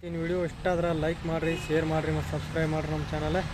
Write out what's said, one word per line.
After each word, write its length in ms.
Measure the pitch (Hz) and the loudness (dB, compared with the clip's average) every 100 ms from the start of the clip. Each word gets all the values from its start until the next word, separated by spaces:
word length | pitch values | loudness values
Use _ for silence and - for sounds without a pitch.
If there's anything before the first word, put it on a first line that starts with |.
ಇನ್ನು 160 | 175 170 | -6 -4
ವಿಡಿಯೋ 260 | 165 180 170 | 0 0 0
ಇಷ್ಟ 220 | - 185 | -2 0
ಆದ್ರೆ 340 | 175 170 160 | 2 2 2
ಲೈಕ್ 240 | 156 170 170 | 0 0 -2
ಮಾಡಿರಿ, 300 | 160 156 165 - | 0 0 0 2
ಶೇರ್ 180 | 151 160 | 2 2
ಮಾಡಿರಿ 260 | 160 156 | 2 2
ಮತ್ತು 200 | 156 147 | 0 0
ಸಬ್ಸ್ಕ್ರೈಬ್ 400 | 151 151 165 160 | -4 -2 0 2
ಮಾಡಿರಿ 220 | 156 151 | 0 0
ನಮ್ಮ 120 | 156 147 | -2 -2
ಚಾನಲ್. 320 | 156 151 170 185 | -2 0 0 0